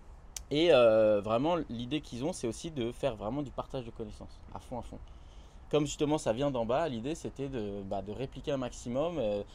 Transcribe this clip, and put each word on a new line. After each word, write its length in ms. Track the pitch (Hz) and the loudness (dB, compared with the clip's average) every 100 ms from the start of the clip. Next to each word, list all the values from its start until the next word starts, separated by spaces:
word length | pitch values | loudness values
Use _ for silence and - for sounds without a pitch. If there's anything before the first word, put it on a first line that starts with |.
| - - - - - | -18 -18 -14 -12 -2
Et, 220 | 143 170 | 2 8
euh, 480 | 135 117 110 107 104 | 10 10 8 8 6
vraiment, 360 | 101 117 151 175 139 | 4 2 2 0 -2
l'idée 320 | 117 123 147 | -6 -4 -4
qu'ils 240 | - 120 | -4 -6
ont, 80 | 147 | -4
c'est 160 | 185 120 | -2 -4
aussi 220 | 110 170 | -4 -6
de 220 | 151 117 | -4 -4
faire 220 | 123 139 | -2 -4
vraiment 280 | 110 101 139 | -2 -4 -4
du 80 | 143 | -6
partage 340 | - - 135 | -8 -6 -6
de 60 | 117 | -8
connaissances, 500 | - 107 - 98 - - | -10 -10 -10 -14 -16 -14
à 40 | 196 | -14
fond, 200 | - 120 | -10 -10
à 40 | |
fond. 160 | - - - - - - - - - | -10 -12 -14 -16 -18 -18 -20 -18 0
Comme 160 | 151 147 | 2 2
justement, 320 | - 147 151 | 0 2 2
ça 140 | 127 | 2
vient 180 | 113 143 | 2 2
d'en 160 | 127 110 | 0 2
bas, 220 | 131 165 | 2 2
l'idée, 260 | 113 117 | -2 -4
c'était 340 | 165 113 - 139 | -4 -6 -6 -6
de, 320 | 131 104 101 | -4 -4 -6
bah, 180 | 98 98 | -4 -4
de 80 | 98 | -4
répliquer 400 | 107 139 135 151 | -6 -8 -6 -4
un 60 | 139 | -2
maximum, 600 | 120 - 123 123 165 165 | -2 -6 -4 -2 0 0
euh, 260 | 110 104 101 | 0 0 -4